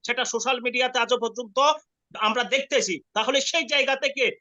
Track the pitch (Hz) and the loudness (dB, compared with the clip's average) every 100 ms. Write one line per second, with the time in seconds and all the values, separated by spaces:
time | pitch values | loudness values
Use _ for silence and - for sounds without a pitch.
0 | - 240 247 226 247 247 247 240 254 254 | -4 -2 -2 -2 0 -2 -2 0 0 0
1 | 233 247 233 220 233 262 285 302 _ _ | 2 2 0 -6 -4 2 2 2 _ _
2 | _ - 214 220 208 269 269 269 190 160 | _ -2 0 0 0 -2 0 0 0 -4
3 | _ 208 220 277 269 339 247 285 269 269 | _ -2 0 0 0 -2 0 0 0 0
4 | 277 269 233 - | -2 0 -2 -2